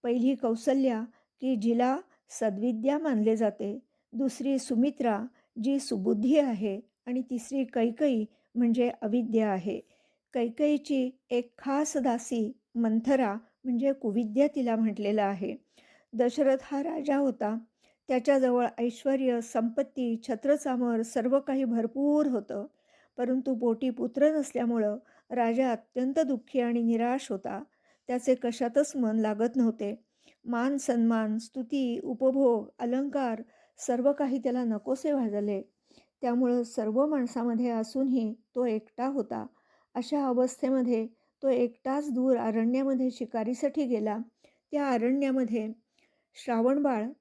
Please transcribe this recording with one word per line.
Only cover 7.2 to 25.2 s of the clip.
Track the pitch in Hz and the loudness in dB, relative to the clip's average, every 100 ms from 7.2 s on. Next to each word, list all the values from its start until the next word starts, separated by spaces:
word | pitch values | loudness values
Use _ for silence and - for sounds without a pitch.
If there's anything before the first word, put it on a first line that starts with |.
| 262 | -4
तिसरी | 247 - 269 | -6 -4 -4
कैकई | 247 247 233 226 302 233 214 _ _ | -2 0 0 2 2 2 -2 _ _
म्हणजे | 233 240 233 240 - | 0 2 4 2 0
अविद्या | 220 240 233 226 214 | -2 0 2 2 2
आहे. | 190 180 - - _ _ _ _ | 0 -4 -8 -10 _ _ _ _
कैकईची | 254 233 233 294 294 294 277 254 - _ | -4 -4 0 2 2 0 0 0 -6 _
एक | 240 240 - | -4 -4 -10
खास | 262 277 302 294 | -2 -2 0 0
दासी | 254 233 233 233 214 - _ | 0 -2 -2 -2 -2 -6 _
मंथरा | 233 226 220 233 269 226 208 - _ | -2 2 2 2 2 2 -2 -10 _
म्हणजे | 262 233 277 | -4 0 0
कुविद्या | 269 240 202 226 220 294 | 0 -2 -2 0 2 2
तिला | 294 240 226 | 2 -2 0
म्हटलेलं | 220 214 202 214 | 0 0 -2 0
आहे. | 196 196 190 - _ _ _ _ _ | 0 -2 -6 -8 _ _ _ _ _
दशरथ | 226 247 240 269 269 | 0 0 2 2 2
हा | - 277 | -2 -6
राजा | 320 330 285 277 | -4 -4 0 2
होता. | 277 - 214 226 - _ _ _ - | 2 0 -4 -4 -8 _ _ _ -2
त्याच्याजवळ | 254 254 277 254 247 240 - | 0 4 4 4 2 0 -2
ऐश्वर्य, | 240 233 269 269 262 240 | -4 -2 -2 0 0 0
संपत्ती, | 233 233 233 226 277 - 240 226 - | -2 -2 -2 -2 -4 -4 -2 -4 -4
छत्रचामर | 220 277 294 294 254 240 226 | -4 0 0 0 -2 0 0
सर्व | 226 254 240 277 | -2 -2 0 0
काही | 277 269 | 0 -2
भरपूर | 262 226 226 254 285 302 294 | 0 0 -2 0 2 2 2
होतं. | 247 - 214 247 _ _ _ _ - | -2 -4 -8 -8 _ _ _ _ -6
परंतु | 247 254 254 | 0 0 0
पोटी | 233 240 226 254 | 0 0 0 -2
पुत्र | 247 254 269 294 311 | -2 -4 4 4 4
नसल्यामुळं | 285 247 240 233 208 214 _ _ | -2 -2 0 0 0 -4 _ _